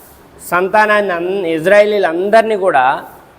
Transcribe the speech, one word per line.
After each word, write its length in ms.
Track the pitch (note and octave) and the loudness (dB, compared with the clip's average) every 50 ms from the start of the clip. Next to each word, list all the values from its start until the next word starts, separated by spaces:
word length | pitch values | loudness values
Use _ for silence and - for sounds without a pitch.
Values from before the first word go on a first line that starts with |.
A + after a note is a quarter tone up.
| - - - - - - - - - - | -20 -20 -20 -20 -20 -20 -20 -20 -10 -4
సంతానాన్ని 640 | F3 F3 F#3 F#3+ F#3 G#3+ G#3+ G#3+ G#3+ G#3 G3+ F#3+ F3 | -2 -2 -2 0 2 2 2 2 2 0 0 -2 -4
అన్-, 320 | E3+ E3+ F3+ F#3+ G3 F#3 | -4 -4 -4 -4 -4 -4
ఇజ్రాయిలీలందరినీ 1080 | E3 E3 D#3+ D#3 F#3 G3+ G#3 G#3 G#3 G#3 G#3 F#3+ E3 D#3+ F3 F#3 G#3 G#3 A3+ G#3+ A3 A3 | -4 -4 -2 0 2 4 4 4 4 2 0 -2 -2 -2 -2 -2 0 2 2 2 2 -2
కూడా 480 | G3 F#3 F#3+ D#3+ C3+ B2+ C3 D3 F3 - - - - - - - | -2 0 0 2 2 2 0 0 -2 -6 -14 -20 -20 -20 -20 -20